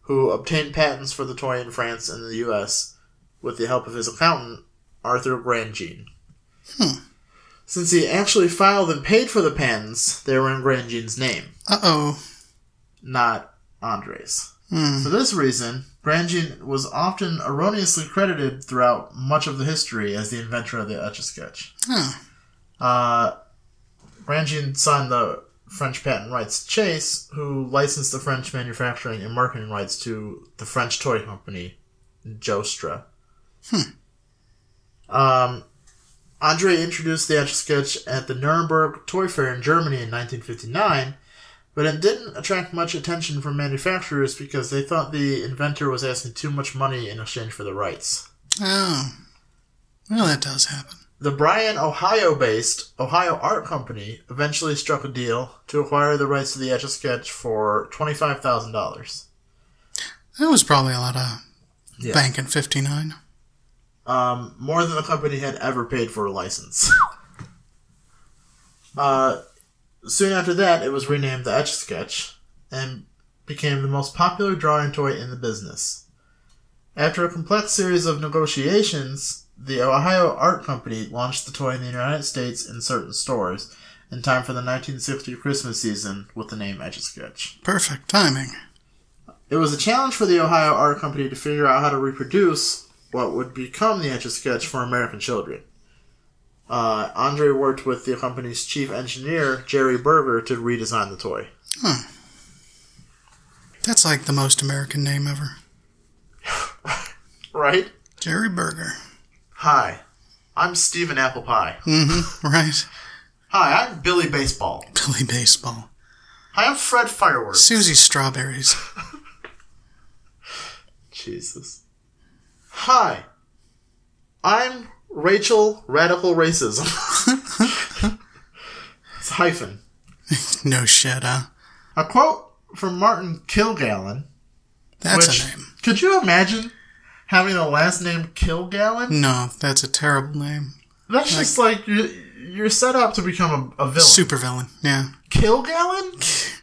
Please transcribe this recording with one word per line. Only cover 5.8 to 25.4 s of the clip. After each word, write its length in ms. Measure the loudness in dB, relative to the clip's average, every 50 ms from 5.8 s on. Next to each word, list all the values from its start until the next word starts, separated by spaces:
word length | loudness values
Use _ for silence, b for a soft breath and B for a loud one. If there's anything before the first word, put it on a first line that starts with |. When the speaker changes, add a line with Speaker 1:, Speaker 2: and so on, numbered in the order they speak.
| -10 -10 -12 -16 -20 -20 -20 _ _ _ -20 _ _ _ _ _ _ -18 -2
Speaker 2:
Hmm. 220 | 0 0 0 0 -4 -12 _ _ _ _ b b b b b b b b
Speaker 1:
Since 260 | -8 -6 -4 0 4
he 160 | 4 4 4
actually 400 | 4 2 0 2 4 4 4 4
filed 420 | 4 4 4 4 4 6 4 2 2
and 140 | 0 -2 0
paid 260 | 4 4 4 4 4
for 120 | 2 2
the 100 | 2 2
patents, 720 | 2 2 0 0 0 -2 -4 -8 -4 -2 -2 -2 -4 -4 -2
they 140 | 0 2 2
were 100 | 2 2 0
in 80 | 0 2
Grandjean's 560 | 2 2 0 -2 -6 -6 -6 -6 -6 -6 -4
name. 240 | -2 -2 -2 -4 -8 -14 -20 -16 -2 -2
Speaker 2:
Uh-oh. 540 | -2 2 4 2 4 4 0 -2 -4 -6 B B B B B B B _ _ _ _ _ _ _ _ _
Speaker 1:
Not 520 | -14 -4 0 2 2 2 2 -2 -6 -14 _ _ _ _ _ _
Andre's. 720 | -6 -4 -4 -4 -6 -12 -14 -14 -10 -6 -6 -6 -6 -10 _ _ _ _
Speaker 2:
Hmm. 300 | 0 0 2 2 2 0 0
Speaker 1:
For 60 | 2
this 240 | 2 2 2 2 2
reason, 520 | 2 2 2 2 0 -4 -4 -6 -8 -12 -14 -20 _ -2
Grandjean 560 | 0 0 2 2 0 0 -2 -2 -4 -8 -12 -8
was 220 | -4 -4 -4 -4
often 540 | -4 -2 -2 -2 -2 -2 -2 -4 -4 -4 -4 -4
erroneously 600 | -4 -2 0 0 0 0 0 0 0 0 -2 -4
credited 580 | -2 0 0 2 2 0 0 -2 -4 -4 -6 -12
throughout 500 | -6 0 4 4 4 4 2 -4 -12 -12
much 320 | -8 -2 0 0 0 0
of 100 | -2 -4
the 80 | -2 -2
history 500 | -2 -2 -2 -4 -4 -4 -4 -4 -2 -4
as 140 | -4 -4 -6
the 100 | -6 -8
inventor 400 | -8 -6 -6 -6 -6 -6 -6 -6
of 80 | -6
the 160 | -6 -8 -8 -8
Etch-a-Sketch. 720 | -8 -8 -8 -10 -10 -10 -12 -16 -16 -16 -16 -18 -16 _ -6 -4
Speaker 2:
Huh. 260 | -2 0 -2 -2 -4 -6 b b b b b b b b b b _ _ _
Speaker 1:
Uh, 580 | 0 2 2 2 2 2 2 2 2 0 -2 -6 -20 _ _ _ _ _ _ _ _ _ _ _ -20 -20 _ -18 -6
Grandjean 540 | -4 -2 -2 -2 -2 -2 -4 -4 -4 -2
signed 340 | 0 2 4 4 2 2 0
the 320 | 0 0 0 -2 -4 -8